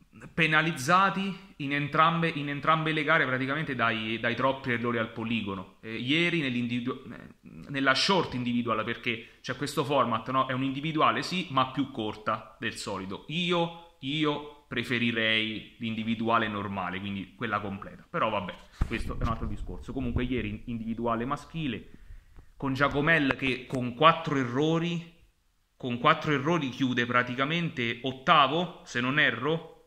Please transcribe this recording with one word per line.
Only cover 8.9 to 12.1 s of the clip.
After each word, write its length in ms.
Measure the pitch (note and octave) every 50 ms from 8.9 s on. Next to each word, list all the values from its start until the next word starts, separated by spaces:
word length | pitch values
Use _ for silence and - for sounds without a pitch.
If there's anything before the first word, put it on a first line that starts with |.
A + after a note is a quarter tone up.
| A#2 - - B2 A#2 A2+ A2+ - - _
c'è 140 | - - B2+
questo 280 | - D3 C#3 - D#3 C#3+
format, 460 | B2+ D3 C#3 B2 A#2 A2+ A2 A2+ -
no? 160 | C3 C3 C3 C3
È 60 | C3
un 100 | B2+ C3
individuale 580 | C3+ C3 C#3+ C#3 D#3+ D3+ D3+ D3 B2 A2 A#2
sì, 260 | C#3+ - F3 F#3 F3 -
ma 200 | C3+ C3 B2+ B2+
più 200 | - C#3+ C3+ C3
corta 640 | - - G#2+ G#2+